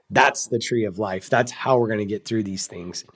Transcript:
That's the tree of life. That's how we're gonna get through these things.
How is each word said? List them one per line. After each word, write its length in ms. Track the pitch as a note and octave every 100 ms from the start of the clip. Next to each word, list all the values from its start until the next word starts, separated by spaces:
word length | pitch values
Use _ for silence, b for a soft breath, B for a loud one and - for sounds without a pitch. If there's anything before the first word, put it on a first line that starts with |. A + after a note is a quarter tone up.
| -
That's 380 | A#2 C#3 - -
the 140 | A#2+
tree 240 | - A#2+
of 160 | G#2 F2+
life. 280 | G#2 F#2+ -
That's 220 | A#2+ A#2+
how 260 | - C3+ B2+
we're 120 | A2+
gonna 160 | G#2+
get 200 | G2+ G#2
through 200 | - A2+
these 240 | G2 F#2+ -
things. 360 | F2+ F2 - -